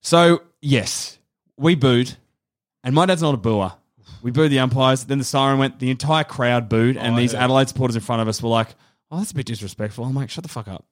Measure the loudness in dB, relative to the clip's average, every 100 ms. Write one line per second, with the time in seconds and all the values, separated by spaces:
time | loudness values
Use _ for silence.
0 | 2 4 6 4 -2 _ 0 0 0 -8
1 | -12 -18 _ _ _ -2 0 2 4 2
2 | 0 -8 _ _ _ _ _ _ -2 2
3 | 2 2 0 0 0 0 -2 -8 _ _
4 | _ -10 -4 2 2 2 2 2 2 2
5 | -2 -4 0 0 2 2 0 0 -4 -2
6 | 0 0 -2 -2 0 0 0 2 2 0
7 | 0 0 0 0 2 2 2 0 -2 -2
8 | -4 -2 -2 -4 0 0 -2 -8 _ _
9 | _ -8 -6 -8 -8 -8 -10 -8 -10 -8
10 | -6 -6 -6 -10 -12 -14 -12 -16 _